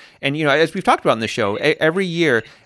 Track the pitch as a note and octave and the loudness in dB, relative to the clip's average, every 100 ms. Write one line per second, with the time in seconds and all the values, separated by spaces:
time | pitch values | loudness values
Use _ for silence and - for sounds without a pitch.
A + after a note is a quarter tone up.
0 | - _ C#3 D3+ D3 D3 E3 G3 - - | -20 _ -6 -2 0 2 0 0 0 0
1 | E3 A2+ A2 - G#2 G#2+ D3 - D#3 F3 | 0 0 -2 -2 -2 0 -2 0 0 0
2 | F#3 E3 D#3+ A#2 - - | -2 0 2 0 -2 -16